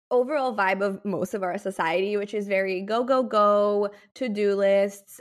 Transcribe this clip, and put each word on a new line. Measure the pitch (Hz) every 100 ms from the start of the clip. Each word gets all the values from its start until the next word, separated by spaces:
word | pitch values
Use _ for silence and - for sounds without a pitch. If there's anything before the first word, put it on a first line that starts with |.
| -
overall | 247 254 302 262 208
vibe | 190 196
of | 202 196
most | 208 175 196
of | 208
our | 185 190
society, | 196 202 165 175 196 208
which | 208
is | 214 202
very | 190 190 185
go, | 196 226
go, | 254 262
go, | 220 214 208 208 208 208 202 208 _
to-do | - 254 208 202
lists, | 196 196 196 202 202 - -